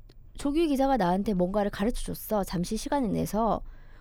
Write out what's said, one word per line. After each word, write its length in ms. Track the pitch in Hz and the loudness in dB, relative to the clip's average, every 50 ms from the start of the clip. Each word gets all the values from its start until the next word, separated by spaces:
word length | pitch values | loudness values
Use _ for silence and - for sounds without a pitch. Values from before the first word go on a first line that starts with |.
| - - - - - - - - | -20 -20 -20 -20 -20 -18 -14 -4
조규 280 | - - 285 320 349 311 | -4 0 2 2 2 2
기자가 280 | 277 254 269 269 269 | 4 4 4 4 4
나한테 380 | 240 190 175 180 190 202 226 208 | 4 4 2 2 2 2 0 2
뭔가를 360 | 180 180 180 190 208 202 202 | 2 2 2 2 0 0 0
가르쳐 320 | - - 202 226 - - | 0 0 0 0 0 -2
줬어. 400 | - - 170 - - - 220 208 190 | -4 -6 -6 -8 -4 -2 0 0 0
잠시 340 | - - 170 175 - 220 220 | 0 -2 -4 -2 -2 -4 -4
시간을 340 | - - - - - 190 | -2 -2 0 0 0 0
내서. 480 | 175 165 160 156 - 208 233 214 180 - - - - - - - - - | 0 -2 -2 0 0 0 2 2 0 -2 -4 -8 -14 -16 -18 -20 -20 -20